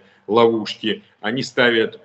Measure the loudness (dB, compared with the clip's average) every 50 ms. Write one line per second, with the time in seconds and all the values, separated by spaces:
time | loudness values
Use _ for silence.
0 | -12 _ _ _ _ -2 2 4 4 4 2 0 -4 -8 -10 -8 -6 -6 -6 -6
1 | -10 _ _ _ -8 -6 -6 -6 -6 -4 -2 0 2 2 2 2 0 -2 -4 -12
2 | -20